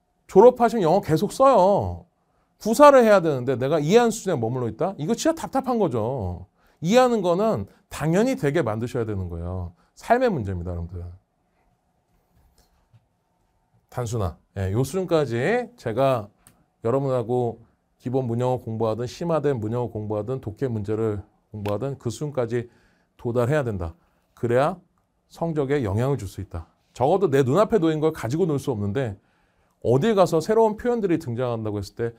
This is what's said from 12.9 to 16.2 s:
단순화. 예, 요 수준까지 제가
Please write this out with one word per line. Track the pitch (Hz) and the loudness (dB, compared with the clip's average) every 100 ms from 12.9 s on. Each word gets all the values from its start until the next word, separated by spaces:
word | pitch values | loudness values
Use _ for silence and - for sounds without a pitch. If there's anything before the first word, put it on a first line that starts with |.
| _ _ _ _ _ _ _ _ _ _ | _ _ _ _ _ _ _ _ _ _
단순화. | - 117 120 92 - _ - | -8 -6 -4 -4 -6 _ -6
예, | 95 | -2
요 | 101 | 0
수준까지 | 135 185 180 165 143 117 143 240 226 - | -2 -2 0 0 0 -2 0 -2 -4 -8
제가 | 120 110 135 127 | -6 0 0 0